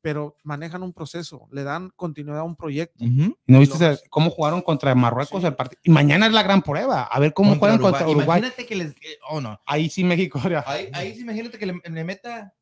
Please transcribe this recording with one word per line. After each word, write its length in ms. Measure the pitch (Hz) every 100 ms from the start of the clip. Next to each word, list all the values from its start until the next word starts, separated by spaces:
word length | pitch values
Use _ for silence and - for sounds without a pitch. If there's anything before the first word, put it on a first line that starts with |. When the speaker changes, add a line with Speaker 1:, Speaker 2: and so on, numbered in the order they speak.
Speaker 1:
Pero 360 | 165 151 147 _
manejan 400 | 151 147 160 180
un 100 | 185
proceso, 560 | 175 156 170 165 151 _
le 120 | 139
dan 260 | 139 151 185 _
continuidad 440 | 175 151 147 147
a 20 |
un 140 | 165 165
proyecto. 460 | 165 143 170 _
Speaker 2:
Ujú. 360 | 117 127 170 - -
Speaker 3:
¿Y 60 |
no 40 | 131
Speaker 1:
Y 40 |
Speaker 3:
viste 220 | 139 160
Speaker 1:
lo 80 | 170
Speaker 3:
el, 60 | 139 _
cómo 180 | - 165
jugaron 320 | - 151 175
contra 340 | 180 147 143
Marruecos 460 | 127 123 117 - 196
Speaker 1:
Sí. 60 | 175
Speaker 3:
el 80 | 143
partido? 240 | 127 -
Y 80 | -
mañana 360 | 156 143 156 220
es 60 |
la 80 | 220
gran 180 | 196 196
prueba, 440 | - 147 254 190
a 140 | 107 117
ver 120 | 147
cómo 200 | 151 202
Speaker 2:
Contra 80 | 196
Speaker 3:
juegan 200 | 202 220
contra 200 | 190 139
Speaker 2:
Uruguay. 140 | 160 151
Speaker 3:
Uruguay. 200 | 135 170
Speaker 2:
Imagínate 260 | 247 - -
que 100 | 202
les, 140 | 160
eh, 280 | 139 160 151 135
oh, 100 | 156
no. 180 | 123 107
Speaker 3:
Ahí 240 | - 147 165
sí 160 | -
México, 340 | 180 175 185 143
<laughs> 280 | 170 160 131
Speaker 2:
Ahí, 240 | 147 -
ahí 220 | 147 190
sí 80 | 220
imagínate 340 | 240 220 233 226
que 60 |
le, 160 | 196 180 170
le 140 | 165
meta 480 | 165 202 240 233 202 _